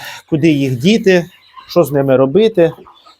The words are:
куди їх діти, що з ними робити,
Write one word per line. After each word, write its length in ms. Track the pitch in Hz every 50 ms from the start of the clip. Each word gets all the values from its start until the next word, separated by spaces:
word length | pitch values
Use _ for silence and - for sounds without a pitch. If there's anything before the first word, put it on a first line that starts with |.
| - - - - _ _
куди 180 | 165 147 143 170
їх 300 | 151 139 139 131 127 117
діти, 520 | 127 190 226 226 233 196 185 175 160 180 _ _ _ _ _ - - -
що 160 | - 175 160
з 80 | 131
ними 240 | 143 139 139 135 131
робити, 560 | 127 135 135 135 190 220 214 220 180 165 160 - - - - _ _ _ - _